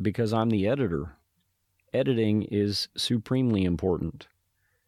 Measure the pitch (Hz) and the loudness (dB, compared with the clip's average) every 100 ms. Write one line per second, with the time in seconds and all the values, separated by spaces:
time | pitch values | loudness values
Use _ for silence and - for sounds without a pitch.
0 | 104 104 113 113 113 110 95 139 117 82 | -4 -2 0 0 2 2 2 0 0 -2
1 | 78 - _ _ _ _ _ _ _ 127 | -6 -12 _ _ _ _ _ _ _ -2
2 | 135 120 110 107 - 104 104 101 - - | 0 2 2 2 0 0 0 -2 -6 -6
3 | - 123 - 131 127 107 92 87 95 82 | -2 -2 0 0 2 2 2 2 0 0
4 | 80 - - _ _ _ _ _ | -2 -8 -18 _ _ _ _ _